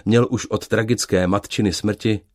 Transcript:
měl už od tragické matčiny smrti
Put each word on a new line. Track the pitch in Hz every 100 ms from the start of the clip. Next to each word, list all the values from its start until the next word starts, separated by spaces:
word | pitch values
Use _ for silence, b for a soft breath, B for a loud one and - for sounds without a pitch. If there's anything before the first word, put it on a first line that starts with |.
měl | - 117 123
už | 110 -
od | 104 -
tragické | 110 110 117 - 92 90
matčiny | 101 - - 104
smrti | 87 107 101 113 107 -